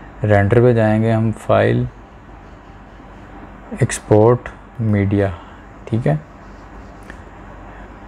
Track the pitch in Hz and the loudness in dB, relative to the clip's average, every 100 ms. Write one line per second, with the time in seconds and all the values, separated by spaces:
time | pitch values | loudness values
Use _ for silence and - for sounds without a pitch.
0 | - - 104 101 98 117 123 113 107 110 | -20 -8 0 2 4 4 4 2 2 0
1 | 113 110 113 107 - 104 107 120 120 - | 0 0 -2 -6 -2 0 2 -2 -6 -10
2 | - - - - - - - - - - | -20 -20 -20 -20 -20 -20 -20 -20 -20 -20
3 | - - - - - - - 220 117 - | -20 -20 -20 -20 -20 -20 -16 -6 -6 -6
4 | - 104 113 123 - - - - 110 104 | 2 4 6 2 -2 -20 -20 -6 -2 0
5 | 98 101 98 90 - - - - - 113 | 0 0 -2 -6 -18 -20 -20 -20 -6 -4
6 | 147 151 - - - - - - - - | -2 -4 -6 -20 -20 -20 -20 -20 -20 -20
7 | - - - - - - - - - - | -20 -20 -20 -20 -20 -20 -20 -20 -20 -20